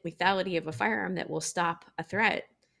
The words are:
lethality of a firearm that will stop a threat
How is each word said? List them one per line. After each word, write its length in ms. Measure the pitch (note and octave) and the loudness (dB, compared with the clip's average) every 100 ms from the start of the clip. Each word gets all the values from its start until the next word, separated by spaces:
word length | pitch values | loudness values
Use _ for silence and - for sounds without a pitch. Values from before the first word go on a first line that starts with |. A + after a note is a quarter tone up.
lethality 540 | E3+ - F3+ G3 F#3 E3+ | -8 0 4 4 2 -2
of 80 | D#3 | -2
a 60 | |
firearm 420 | - G#3 A3 F#3 F3+ | -2 0 0 0 -2
that 120 | - | -4
will 120 | D#3 | -4
stop 440 | - - E3+ E3+ - - | -4 0 0 -2 -8 -10
a 60 | |
threat 440 | E3 F#3+ A3 E3+ - _ _ _ | -4 0 2 2 -4 _ _ _